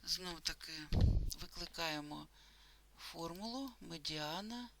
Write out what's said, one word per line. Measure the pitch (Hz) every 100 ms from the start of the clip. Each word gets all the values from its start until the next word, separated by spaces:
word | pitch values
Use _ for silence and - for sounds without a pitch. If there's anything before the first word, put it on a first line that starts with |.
Знов | - 170 185 170
таки | - 160 - 160 151 - - - - -
викликаємо | 175 - - - 165 151 147 151 151 - - - - - - -
формулу, | - 165 165 175 220 254 269 233
медіана. | 175 170 147 156 151 170 208 240 240 -